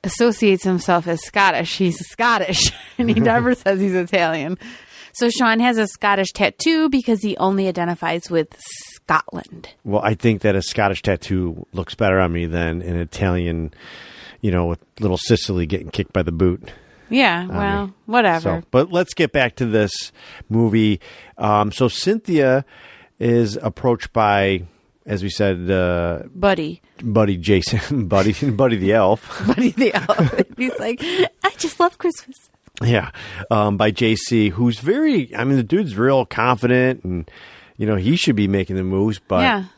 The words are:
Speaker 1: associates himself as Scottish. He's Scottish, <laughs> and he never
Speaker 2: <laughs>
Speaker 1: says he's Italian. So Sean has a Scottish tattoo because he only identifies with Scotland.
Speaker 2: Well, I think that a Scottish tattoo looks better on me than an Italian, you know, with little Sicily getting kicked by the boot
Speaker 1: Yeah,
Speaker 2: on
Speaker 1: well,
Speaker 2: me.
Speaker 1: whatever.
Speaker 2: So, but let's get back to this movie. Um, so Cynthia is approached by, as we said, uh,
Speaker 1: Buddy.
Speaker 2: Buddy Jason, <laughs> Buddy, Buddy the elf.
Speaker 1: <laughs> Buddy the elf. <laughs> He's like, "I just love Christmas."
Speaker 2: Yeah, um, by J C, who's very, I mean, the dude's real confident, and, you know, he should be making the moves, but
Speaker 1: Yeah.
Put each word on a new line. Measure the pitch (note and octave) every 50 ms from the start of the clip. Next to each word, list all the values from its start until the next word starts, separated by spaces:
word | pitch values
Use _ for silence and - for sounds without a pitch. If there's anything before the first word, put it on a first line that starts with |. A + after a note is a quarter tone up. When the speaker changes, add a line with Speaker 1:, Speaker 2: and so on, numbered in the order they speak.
| -
Speaker 1:
associates | F#3+ - - A#3 A#3+ G#3+ - A3+ G#3 F#3+ F#3 -
himself | F#3 F#3 F3 - - F3+ F3 E3
as | E3+ E3+ E3 -
Scottish. | - - G#3 G3 F#3+ E3 C3+ E3+ - -
He's | - G3 F3 D#3+ - F3 -
Scottish, | - - A#3 A#3+ A#3 G#3 F#3 F#3 F#3 - - - - -
<laughs> | - - -
and | - B3 A#3
he | A3 A3
never | A3 A3+ A3+ A#3+ A#3+ B3 B3
Speaker 2:
<laughs> |
Speaker 1:
says | - - G3 G3 F#3+
he's | G3 G3 F3+
Italian. | F#3 F3 F3 - F#3+ E3+ D#3+ D#3+ D#3+ C#3 D#3+ F#3 - - A#3 B3 - - - - - - - _
So | - B3 A#3
Sean | A#3 - B3+ A3+ A3 A3+
has | A#3+ B3 A#3+ A3
a | G#3+
Scottish | G3+ - - - G#3 G3+ G3 G3 F#3
tattoo | - - G3+ - - _ - D#4+ E4 D#4+ D#4 D#4
because | C4+ C4+ A#3 - A3+ G3+ G#3+
he | G#3 -
only | - - F#3+ G3 G3 F#3+
identifies | F#3+ F3 F3+ E3+ E3+ F3 - - E3 E3 F3 - -
with | F3 E3 D#3 - - -
Scotland. | - - - - - - - - _ - D#3+ D#3 - - - F3+ - - - E3 - - - _ _
Speaker 2:
Well, | A#2 G2 G#2 -
I | G#2+ A2
think | - - A#2+ A2 G2 -
that | G#2+ G2
a | F#2+
Scottish | F2+ - - - G#2 G2+ G2 -
tattoo | - A2 F#2+ E2+ - - G2 F#2 F2+ E2+ E2 E2+ F2+ _ -
looks | F#2 G2 - -
better | - A2 G2 F#2+ F#2+
on | F#2 E2+
me | E2+ E2+ E2+
than | E2 E2 E2+ E2+ E2 E2 F2 F2+
an | F2 F2 E2+
Italian, | E2+ D#2+ - - G2+ F#2 F2 F2+ F2 E2+ E2 E2 E2 D2+ - - - - - - - - - - - - - -
you | - G#2+
know, | F2+ F2 F2
with | E2+ E2+ - _ _ _ -
little | G#2+ G2 F#2
Sicily | F2+ - - A#2+ G#2 - - G2 F2+ F2
getting | D2+ F#2+ F2 D#2+ D#2+
kicked | - - F#2+ - _
by | F#2+
the | F2 E2+
boot | E2 D#2+ F#2 F2+ F2 - - - - - - _ _ _ _ _
Speaker 1:
Yeah, | A3 B3+ C4+ G#3 E3+ E3+
Speaker 2:
on | F3+
Speaker 1:
well, | F#3 F#3+ G3 G3+ G3+ G3+ G3+ G3+
Speaker 2:
me. | G3 F#3+ _ _
Speaker 1:
whatever. | - A3 B3 A3+ G3 E3+ E3 E3 G2 - -
Speaker 2:
So, | - _
but | - B2 D3 F3+
let's | F3+ F3 F#3 - -
get | - E3+ -
back | - D3 C3 A#2+ -
to | - B2+
this | A#2 G#2+ A2 G#2+ G2+ - - - - _ - - - - - - _
movie. | A2 A2+ A#2 A2+ G2+ A2+ A2 G#2+ G#2 F2+ - - - - - - _ -
Um, | - G#2+ G#2+ G#2 G#2 G#2
so | G2 - C3
Cynthia | A#2+ - - - F3+ G#3+ A3+ _ - F3 D3+ C#3 C3 B2+ C3+ C3+ _ - - - - - - - _ _
is | _ - A#2+ A#2 A#2+ A#2 G#2 G#2 -
approached | - A2 - - - B2+ A#2+ A2 - - _
by, | A#2 A2 G#2 G2+ G2+ G2 G2 G2 F2+ F2 E2 _ _ _ _ _ _ _
as | - G#2+ F#2+ F#2
we | G2+
said, | - - G#2+ G2 F#2+ F2 F2 F2
uh, | F#2+ F#2 F2+ F2+ F2+ F2 E2+ E2+ F2 C#2+ - - -
Speaker 1:
Buddy. | F#3+ F#3 G3+ F#3+ F3+ D#3 D3+ F3 - _ _ _ -
Speaker 2:
Buddy | - A#2 G#2 A2+ A2 G2+ G2
Jason, | F2 E2 F2+ G#2 F#2+ F2 - - G#2+ - - D3 C3+ G#2+
<laughs> |
Buddy, | F2 G2+ G2 F#2 G#2+ G#2+ - D3 C#3+
Buddy | A2+ G2+ C3+ B2+ A2+
the | G2+ F#2 F#2+ G#2
elf. | A2+ G2+ F#2 A2 A2 - - - - F#3+
Speaker 1:
<laughs> |
Buddy | G#3+ B3+ - B3+ -
the | - - C4 A3 -
elf. | - - - - - D#3+ B2+ - - F#3+ _
<laughs> | A#3
He's | - B3 C4 -
like, | - G3+ A3 A#3+ B3+ C#4+ E4+ F4+ F#4 F4+ - _ _ -
"I | G4 -
just | - - D#4+ - -
love | F4 F4+ -
Christmas." | _ - F4 D#4+ - - - C4 - - - _ _ _ _ _ - A2
Speaker 2:
Yeah, | A#2 A#2+ G#2+ - - - - - - - - F#2+ -
um, | A2+ G#2+ G#2 G#2 G2+
by | F#2+ G#2+ G#2+
J | G2 - A#2+ A2 A2+
C, | G#2+ - - B2 A#2 G#2+ G#2
who's | F2 F#2+ A#2+ A#2+ A2+ G#2
very, | A#2 D3 G#3+ C#4+ D#4 D#4 C#4 F#3+ C3 A#2 -
I | A2 A#2
mean, | C3+ C#3
the | C3+ A#2
dude's | G2 D#3+ G3 A3 D3+ G2+
real | G2 A#2 C3 C#3 C3 A#2+
confident, | - - - A2+ B2 B2+ G#2+ - A#2+ B2 B2+ B2+ C3 C3 - -
and, | F#2 F2+ F2 D#2+ - - - - - - - - - _
you | - G#2+
know, | G#2+ G#2+
he | F#2+ F#2 A2+ D#3+
should | F3+ - - B2
be | G2+ G#2
making | G2 G2 G2 F#2 - F#2+
the | F#2+ F#2
moves, | F#2 F#2+ F#2+ G2+ A2 G#2+
but | G2+ _ _ G2 F#2
Speaker 1:
Yeah. | F2+ C4 A3+ G2 F#2+ F#3 _